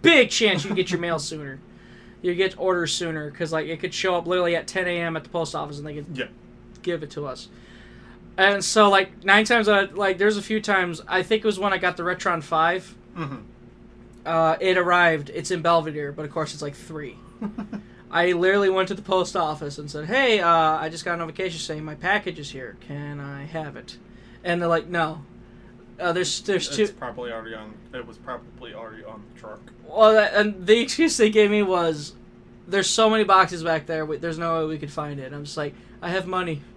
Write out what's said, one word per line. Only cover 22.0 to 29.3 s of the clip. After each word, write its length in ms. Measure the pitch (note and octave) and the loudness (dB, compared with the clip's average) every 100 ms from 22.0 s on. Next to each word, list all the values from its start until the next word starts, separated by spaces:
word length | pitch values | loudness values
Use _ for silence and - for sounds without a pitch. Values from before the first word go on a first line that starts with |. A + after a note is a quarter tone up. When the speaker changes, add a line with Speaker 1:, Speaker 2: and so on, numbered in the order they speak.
| F3+ G#3 G3+ D#3+ | 0 0 -2 -10
Speaker 1:
is 100 | C#3+ | -12
here. 280 | C3+ B2 F#2 - | -12 -14 -16 -12
Can 320 | C#3+ D3 C#3+ | -10 -10 -10
I 240 | C#3 C#3 C#3+ | -12 -12 -10
have 280 | E3 D3+ | -10 -10
it?" 220 | C3 A#2+ - - - - - | -12 -16 -20 -20 -20 -20 -12
And 180 | F3+ F3 | -4 -2
they're 60 | E3+ | 2
like, 180 | E3 D#3 | 0 0
"No." 360 | F3 D#3+ D#3+ C#3 - - - - - - - | -2 -2 -4 -16 -20 -20 -20 -20 -20 -20 -6
Uh, 140 | F3 | -2
there's, 280 | E3+ F3 - | -2 -2 -4
there's 260 | - F#3+ - | -2 -2 -2
Speaker 2:
It's 80 | - | 0
Speaker 1:
two 100 | G#3 - | -2 -2
Speaker 2:
probably 360 | B2 A#2 A#2+ | -12 -10 -10
already 240 | A2+ A2+ A2 | -10 -10 -12
on. 180 | G#2+ G#2+ - | -14 -18 -16
It 140 | B2+ A#2 | -14 -14
was 100 | A2 | -16
probably 560 | - A#2+ - - A#2+ | -12 -12 -12 -18 -16
already 300 | A2 A2+ A2 | -14 -14 -16
on 220 | A2 A2 G#2 | -16 -18 -20